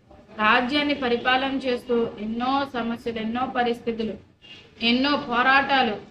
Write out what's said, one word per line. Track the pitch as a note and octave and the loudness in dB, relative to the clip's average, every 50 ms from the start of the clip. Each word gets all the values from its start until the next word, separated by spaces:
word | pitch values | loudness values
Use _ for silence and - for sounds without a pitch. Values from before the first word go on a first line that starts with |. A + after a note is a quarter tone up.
| _ _ - - - - - - | _ _ -20 -20 -20 -18 -6 0
రాజ్యాన్ని | G#3+ G#3+ A#3 B3+ B3 A#3+ D4 D4 C#4+ D4 C#4+ | 2 4 4 4 2 2 0 0 0 0 -2
పరిపాలన | C#4 C4+ A#3+ A#3+ A#3 - B3+ B3+ B3+ C4+ C4+ C4+ | -2 0 0 0 0 2 2 2 2 2 0 -2
చేస్తూ | C4 C4 C4 B3 A#3 - - A#3+ A#3 A3+ - - G3 | -2 -2 -2 -4 -4 -2 0 0 0 0 -2 -4 -8
ఎన్నో | G#3 A3 A3+ A#3+ B3 B3+ C4+ C#4 C#4 C#4 - | -8 -6 -4 -4 -2 0 0 0 -2 -2 -4
సమస్యలు, | A#3+ A3+ A#3 A#3 A#3 - A#3 A3+ A3+ | -4 -4 -4 -6 -6 -6 -6 -6 -4
ఎన్నో | A3 A3 A3+ B3 C4 B3+ - | -4 -4 -2 -4 -4 -2 -2
పరిస్థితులు, | B3+ A#3+ A#3+ A#3 A#3+ - A#3 A3+ G#3+ A3+ G#3+ G3+ - - _ _ _ _ - - - - - - - A#3 | 0 0 0 0 -2 -4 -6 -4 -4 -4 -6 -6 -10 -14 _ _ _ _ -20 -20 -20 -20 -20 -10 -2 2
ఎన్నో | A#3 A#3+ B3+ C4+ C#4+ D4 | 2 4 4 4 2 0
పోరాటాలు | C4+ - A#3+ A#3+ A#3 B3+ C4 C4+ C#4 C4+ C#4 C#4 C4+ A#3+ A3+ G3+ G3+ - - | 0 -2 -2 0 2 4 4 4 4 4 4 2 2 2 0 -2 -6 -10 -10